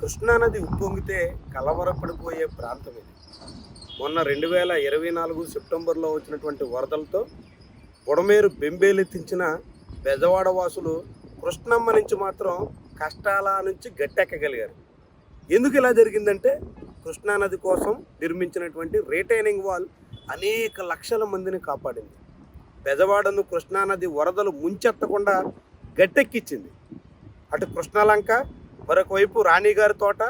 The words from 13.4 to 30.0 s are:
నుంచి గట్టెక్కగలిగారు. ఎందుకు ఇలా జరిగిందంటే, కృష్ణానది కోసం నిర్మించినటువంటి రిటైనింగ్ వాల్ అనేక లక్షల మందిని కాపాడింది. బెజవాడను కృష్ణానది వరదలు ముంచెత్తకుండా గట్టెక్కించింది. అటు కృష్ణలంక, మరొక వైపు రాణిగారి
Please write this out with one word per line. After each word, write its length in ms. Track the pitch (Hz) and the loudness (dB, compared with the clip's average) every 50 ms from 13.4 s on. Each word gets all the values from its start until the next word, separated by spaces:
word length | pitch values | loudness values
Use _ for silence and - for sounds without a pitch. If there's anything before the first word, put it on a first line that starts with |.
| 196 196 196 196 185 196 | 2 0 0 0 -2 -4
నుంచి 180 | 185 - - 165 - - | -6 -6 -10 -18 -6 -6
గట్టెక్కగలిగారు. 760 | 143 139 - - 190 185 - 156 147 147 135 117 110 101 - - - _ _ _ _ _ _ _ _ _ - - - - 165 214 | -6 -4 0 -2 -2 -2 -2 -6 -4 -4 -4 -4 -8 -8 -10 -18 -20 _ _ _ _ _ _ _ _ _ -20 -20 -6 2 2 4
ఎందుకు 200 | 247 277 240 285 | 4 4 4 4
ఇలా 100 | 254 247 240 220 | 4 4 8 8
జరిగిందంటే, 520 | 226 220 196 214 208 208 202 196 - 254 277 294 - - - - - - - - - | 6 6 6 0 0 0 0 2 2 2 2 2 -4 -14 -16 -18 -20 -20 -20 -18 -14
కృష్ణానది 540 | 160 165 - - 202 208 202 202 196 185 185 - 185 | -14 -14 -8 -4 -2 0 0 0 -2 -2 -4 0 0
కోసం 260 | 185 180 - 202 214 254 - _ - _ 151 | 0 0 0 -2 -4 -4 -6 _ -14 _ -6
నిర్మించినటువంటి 760 | 165 165 180 185 175 - 185 175 170 151 160 165 170 156 214 208 - 143 | -6 -4 -4 -4 -4 -4 -8 -8 -8 -8 -10 -10 -2 -2 -2 -2 0 -2
రిటైనింగ్ 500 | 165 196 - 233 226 220 214 208 196 190 196 | -4 0 0 0 2 2 0 -2 -2 -2 -4
వాల్ 200 | 185 175 180 - - _ - _ - - - - 135 | -4 -4 -6 -8 -12 _ -20 _ -20 -20 -14 -14 -12
అనేక 460 | - 190 202 220 226 226 220 - - 190 175 | -6 -4 -2 -2 -2 -4 -6 -6 -8 -8 -8
లక్షల 320 | 165 165 - - 233 226 220 208 196 | -8 -8 -6 -4 -2 -2 -2 -2 -4
మందిని 260 | 185 185 190 190 180 - - | -6 -6 -6 -6 -8 -6 -6
కాపాడింది. 460 | 143 135 - 143 120 117 110 - - - - - - - - - - - - - _ - - 135 | -8 -6 -6 -8 -8 -8 -14 -16 -20 -20 -20 -20 -20 -20 -20 -20 -20 -20 -20 -20 _ -10 -6 -4
బెజవాడను 560 | 139 143 180 190 202 202 202 202 196 202 190 - | 2 2 4 4 4 4 2 2 0 0 -2 -2
కృష్ణానది 580 | 180 170 - _ 190 196 196 196 196 185 170 180 156 143 | -4 -8 -6 _ -2 -2 0 0 -2 -2 -4 -4 -2 0
వరదలు 340 | 151 165 180 185 208 202 180 143 151 | 0 0 0 0 -2 -2 -2 -4 -6
ముంచెత్తకుండా 760 | 170 202 185 - 240 220 - - - - 202 202 202 196 185 190 196 - - _ _ _ - - - - - | -6 -6 0 0 -2 0 0 -4 -4 -2 -2 0 2 2 2 0 -4 -8 -14 _ _ _ -20 -20 -18 2 2
గట్టెక్కించింది. 720 | 277 285 - 294 277 - - 233 - - 151 113 95 87 - - - _ - - _ - - - - - - - - _ - | 2 4 6 2 2 2 0 -8 -6 -6 -10 -10 -10 -14 -20 -20 -20 _ -20 -20 _ -20 -20 -20 -20 -20 -20 -20 -14 _ -4
అటు 140 | 151 - - - | -4 -4 -4 -6
కృష్ణలంక, 560 | - 165 - - 208 208 214 214 208 202 208 226 240 277 - - - - - - - - - | -8 -8 -2 2 4 6 6 6 4 4 2 0 0 0 -2 -10 -20 -20 -20 -20 -20 -2 2
మరొక 220 | 160 180 190 - 190 | 2 2 2 2 4
వైపు 240 | 196 196 208 - 226 208 180 | 2 2 2 4 2 4 6
రాణిగారి 480 | 165 180 196 208 214 190 214 208 208 - | 6 6 6 4 4 6 4 4 4 2